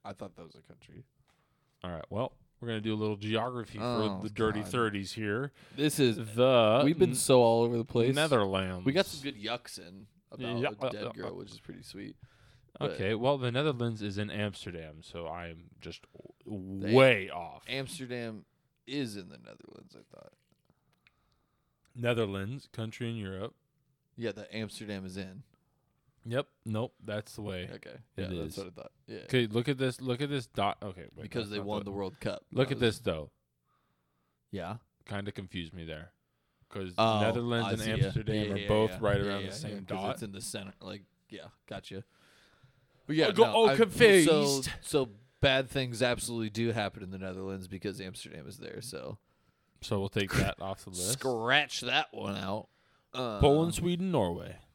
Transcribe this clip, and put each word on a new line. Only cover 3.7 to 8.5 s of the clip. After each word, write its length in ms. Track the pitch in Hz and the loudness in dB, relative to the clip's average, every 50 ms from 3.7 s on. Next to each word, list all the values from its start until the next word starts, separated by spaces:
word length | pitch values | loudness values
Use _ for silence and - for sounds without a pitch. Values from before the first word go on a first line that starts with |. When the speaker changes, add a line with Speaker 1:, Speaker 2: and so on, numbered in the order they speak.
| - 104 | -8 -6
Speaker 1:
Oh, 360 | 110 123 120 117 107 104 98 95 | -4 -2 0 0 0 0 -2 -4
Speaker 2:
for 40 | |
the 100 | 107 107 | -6 -8
dirty 280 | 107 117 110 110 107 107 | -2 0 2 2 2 0
Speaker 1:
God. 80 | 104 95 | -4 -2
Speaker 2:
thirties 420 | - 123 117 107 101 101 98 92 | 0 2 2 2 0 -2 -6 -6
here. 380 | - 113 110 104 101 117 139 143 _ - - - - | -6 -4 -2 -2 -2 -2 -2 -6 _ -16 -20 -14 -2
Speaker 1:
This 240 | 139 143 151 - 160 | 0 0 2 4 6
is 180 | 139 120 110 - 113 107 107 | 4 4 4 2 -6 -4 4
Speaker 2:
The 460 | 117 123 131 131 120 113 107 110 127 147 | 4 6 8 8 8 8 8 8 6 6
Speaker 1:
we've 120 | 143 170 165 | 4 6 6
been 120 | 127 117 | 4 4
Speaker 2:
N-, 60 | 127 | 4
Speaker 1:
so 240 | 131 - - 135 127 | 0 4 8 8 8
all 220 | 120 113 117 117 120 | 10 8 6 4 4
over 120 | 117 120 | 2 2
the 80 | 117 117 | -2 -2
place. 300 | - - 120 113 127 135 | 0 2 4 4 4 4
Speaker 2:
Netherlands. 680 | 147 156 156 143 117 101 95 | 4 4 4 4 4 4 4